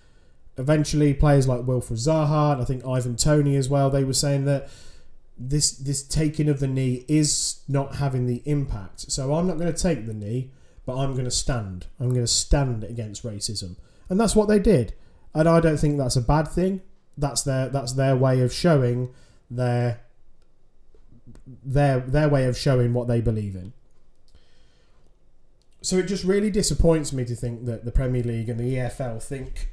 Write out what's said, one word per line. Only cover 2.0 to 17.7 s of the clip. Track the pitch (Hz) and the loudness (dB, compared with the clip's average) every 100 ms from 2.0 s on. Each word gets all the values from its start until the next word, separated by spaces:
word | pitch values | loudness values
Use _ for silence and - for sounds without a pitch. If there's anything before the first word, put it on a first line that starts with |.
| 135 160 147 151 147 | 0 2 2 2 2
and | 139 | 2
I | 117 | -2
think | 127 | -4
Ivan | 127 127 123 117 | -2 -2 -2 0
Toney | 151 151 143 139 | 4 4 4 2
as | 131 | 2
well, | 139 139 | 2 2
they | 139 | 2
were | 135 | 0
saying | 123 143 139 | 0 0 0
that | 139 139 - - - - - - - - | 0 -2 -4 -14 -18 -18 -18 -20 -20 -14
this, | 127 147 - | -4 -2 -2
this | - 135 139 | -2 -6 -6
taking | - 147 156 151 151 | -4 -2 0 0 0
of | 135 | 0
the | 135 | 0
knee | 131 127 123 - | -2 -2 -4 0
is | 151 147 - - - - | 2 2 0 -4 -8 -4
not | 139 135 - | -2 -2 -4
having | 143 127 123 | -2 0 -2
the | 123 | -2
impact. | 143 147 139 107 92 - - | -2 -2 -2 -6 -8 -14 -8
So | - 135 | -6 -2
I'm | 156 185 | 0 0
not | 156 | 0
gonna | 170 | -2
take | 160 180 139 | 0 0 -2
the | 110 | -4
knee, | 107 101 123 127 - - - | -8 -6 -6 -6 -12 -20 -14
but | - 127 | -8 -4
I'm | 139 131 | -2 -2
gonna | 123 | -4
stand. | - - 123 101 90 - - | -2 0 -2 -4 -10 -14 -6
I'm | 123 | -2
gonna | 123 117 | 0 0
stand | - - 143 135 113 | -2 2 2 2 -2
against | 107 120 107 101 | -6 -10 -10 -10
racism. | 113 104 - 101 90 90 - - - | -10 -8 -8 -8 -10 -14 -20 -20 -4
And | 185 | 0
that's | 220 214 | 2 4
what | 208 | 4
they | 208 | 4
did. | 233 160 107 - - - - | 6 4 2 -6 -18 -20 -8
And | 151 160 | 0 4
I | 165 | 6
don't | 160 151 | 4 2
think | 147 143 | 2 2
that's | 127 127 | 0 0
a | |
bad | 113 151 151 | 2 2 2
thing. | - 185 190 - - _ - | -2 -2 -2 -8 -20 _ -6
That's | 143 120 | -4 -2
their, | 139 131 | -2 -2
that's | 131 | -2